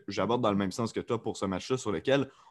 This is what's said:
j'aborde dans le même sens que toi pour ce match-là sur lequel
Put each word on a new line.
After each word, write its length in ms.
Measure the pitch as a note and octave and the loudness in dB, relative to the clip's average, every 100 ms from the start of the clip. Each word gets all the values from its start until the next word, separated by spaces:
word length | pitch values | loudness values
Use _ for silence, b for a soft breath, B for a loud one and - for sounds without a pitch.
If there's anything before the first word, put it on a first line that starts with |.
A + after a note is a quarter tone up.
| - | -6
j'aborde 320 | G#2 G2+ B2 | -2 2 2
dans 120 | A2+ | 4
le 40 | G2+ | 2
même 160 | G2 | 0
sens 180 | G#2+ A2+ | -2 -2
que 100 | G2+ | -4
toi 220 | - A#2 | -2 -2
pour 140 | A2+ F2+ | -2 -4
ce 80 | |
match-là 320 | G2 F2+ - B2+ | -2 -2 -2 -2
sur 160 | A2 | -2
lequel 380 | E2+ - C#3 C3 b b | -2 2 2 2 b b